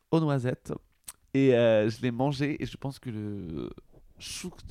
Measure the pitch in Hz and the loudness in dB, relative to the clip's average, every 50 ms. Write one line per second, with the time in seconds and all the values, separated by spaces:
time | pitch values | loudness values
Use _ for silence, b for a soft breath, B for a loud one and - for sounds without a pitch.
0 | _ _ - 165 160 151 143 135 117 127 120 - _ - - - - _ _ _ | _ _ 2 2 2 2 2 0 0 -2 -4 -4 _ -10 -12 -12 -12 _ _ _
1 | _ - - _ _ _ - 135 135 135 123 117 120 113 113 107 107 113 110 117 | _ -20 -20 _ _ _ 2 4 6 6 6 6 6 6 6 4 4 2 0 -2
2 | 127 127 120 117 131 147 143 127 147 143 151 - - 117 - - - 139 139 - | -4 -4 -2 0 -2 -2 -2 -2 -2 -4 -4 -4 -8 -10 -10 -10 -10 -10 -10 -10
3 | - 127 107 107 107 104 101 101 90 82 80 69 60 53 - - - _ _ - | -12 -12 -10 -8 -8 -8 -8 -10 -10 -10 -8 -8 -8 -10 -12 -16 -20 _ _ -20
4 | - - _ - - - - - - 180 - - - - | -20 -20 _ -18 -16 -14 -12 -12 -12 -14 -14 -16 -14 -8